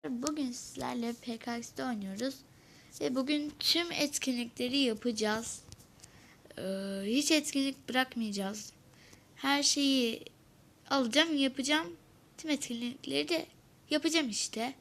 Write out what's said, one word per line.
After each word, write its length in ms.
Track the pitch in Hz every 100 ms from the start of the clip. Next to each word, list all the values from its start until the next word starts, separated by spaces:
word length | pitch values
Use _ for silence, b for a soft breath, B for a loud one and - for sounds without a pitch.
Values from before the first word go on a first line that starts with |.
| 294
Bugün 440 | 240 277 302 262
sizlerle 600 | 240 - - 247 247 233
P 260 | 233 - 226
K 200 | - 233
X'de 260 | 233 -
oynuyoruz. 500 | 262 220 190 196 254 269 - B B B B -
Ve 140 | 294
bugün 380 | 254 262 302 294 -
tüm 340 | - 330 349
etkinlikleri 880 | - 294 - - 247 233 - 247 277
yapacağız. 840 | 262 214 247 214 214 220 233 - - - - B B B B B - -
Ee, 40 | 185 196 196 196
hiç 260 | 202 247 294
etkinlik 580 | 311 294 277 269 262 -
bırakmayacağız. 840 | 247 254 240 220 202 196 214 - - - B B B B -
Her 260 | 269 285
şeyi 640 | 277 - 277 269 233 - - - - - - - -
alacağım, 460 | 277 240 262 330 294
yapacağım. 600 | 269 269 262 302 339 339 - - - -
Tüm 120 | 311
etkinlikleri 760 | 285 - 233 240 247 262 277 294
de 180 | 330 - - - - -
yapacağım 380 | 302 320 320 262
işte. 460 | 202 - 220 240 -